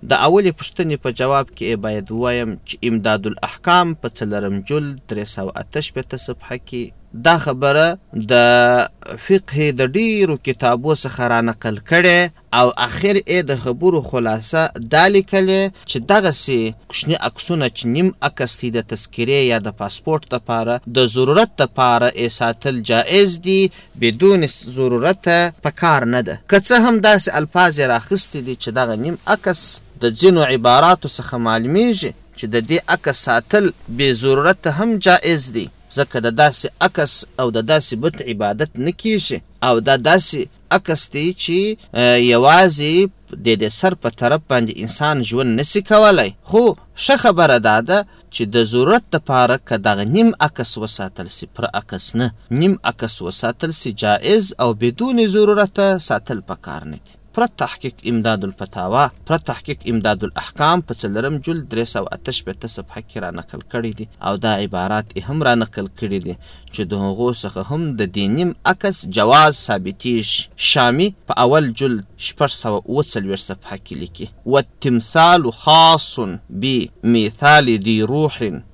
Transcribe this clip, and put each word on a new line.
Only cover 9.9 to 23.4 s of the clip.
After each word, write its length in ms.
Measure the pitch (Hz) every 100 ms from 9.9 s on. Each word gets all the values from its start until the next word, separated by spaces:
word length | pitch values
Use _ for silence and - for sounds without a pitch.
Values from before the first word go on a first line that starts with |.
| 151
ډیرو 400 | 226 214 190 147 -
کتابو 480 | 131 - 120 139 151
څخه 260 | 135 - 120
را 80 | 117 117
نقل 280 | 113 117 107 -
کړې، 300 | 165 175 175 175 - _ 117
او 80 | 123 - 120
اخر 280 | - 190 202
یې 240 | - 180 151
د 100 | 135
خبرو 380 | 127 123 180 175
خلاصه 600 | 131 127 117 110 110 160 160 - 117
دا 100 | 156 185
لیکلې 540 | 202 190 196 190 190 196 190 -
چې 80 | 135 117
دغسې 500 | 208 190 143 - 127 113 110 _
کوچني 260 | - - 160 117
عکسونه 420 | - - 175 131
چې 160 | - 120 127
نیم 140 | 185 - 143
عکس 300 | - 123 -
دی 80 | 123 117
د 40 | 110
تذکرې 480 | 110 - - 117 139 131
یا 80 | 117 104
د 20 | 104
پاسپورټ 440 | 101 - - 156 - 123
دپاره، 400 | - 117 113 120 - 120
د 100 | 123 117
ضرورت 360 | 127 160 226 -
دپاره 480 | 135 - 127 120 123
یې 160 | 95 117 -
ساتل 420 | 117 117 143 127 110
جایز 500 | 113 117 185 202 170